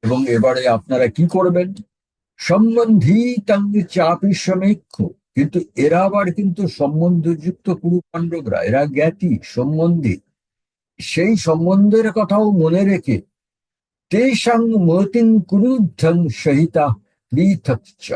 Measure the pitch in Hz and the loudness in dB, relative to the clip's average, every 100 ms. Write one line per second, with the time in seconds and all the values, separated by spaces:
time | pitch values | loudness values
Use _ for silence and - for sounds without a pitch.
0 | 113 127 135 117 127 127 127 110 - 127 | -2 -2 0 2 2 0 0 -2 -2 0
1 | 123 - 170 185 185 175 180 196 - _ | 0 0 0 2 0 0 -2 -8 -18 _
2 | _ _ _ _ - 190 226 226 233 214 | _ _ _ _ -2 2 2 2 4 4
3 | 123 208 240 247 - 202 202 208 180 185 | 4 2 2 -4 -2 -2 0 -2 -2 -2
4 | 165 170 196 185 - 185 190 208 _ - | 0 0 0 -2 -2 -2 0 -2 _ -6
5 | 180 - _ - 143 175 - - 143 165 | -6 -6 _ -4 -2 -2 -6 -2 0 2
6 | 190 202 190 180 196 170 190 - 143 151 | 0 0 -2 -2 -4 -2 -6 -4 -4 0
7 | 175 175 160 160 156 180 - 170 170 175 | 0 0 0 -4 -6 -8 -6 -4 -2 -2
8 | - 170 170 165 127 90 95 127 147 135 | -4 -8 -6 -6 -6 -4 -2 -2 -2 0
9 | 156 - 180 110 - - 131 156 165 170 | -2 0 -4 -4 -6 -6 -4 0 0 0
10 | 131 90 _ _ _ _ _ _ _ _ | -2 -4 _ _ _ _ _ _ _ _
11 | - - 185 220 - 160 170 190 202 220 | -8 -2 0 0 0 -2 0 2 4 4
12 | 220 220 202 202 214 196 160 175 196 190 | 0 -2 0 0 2 2 2 2 0 0
13 | - 110 - _ _ _ _ _ _ _ | -2 -4 -6 _ _ _ _ _ _ _
14 | _ 196 254 226 240 233 233 220 175 170 | _ 0 0 0 0 0 2 2 2 2
15 | 196 240 226 220 170 196 240 262 196 - | 0 2 4 2 2 0 0 2 -2 0
16 | 160 170 165 113 - 139 160 160 147 107 | 0 2 0 -2 -2 0 0 0 -2 -4
17 | _ _ _ 127 190 190 - 120 _ _ | _ _ _ -2 0 0 -4 -6 _ _
18 | - | -10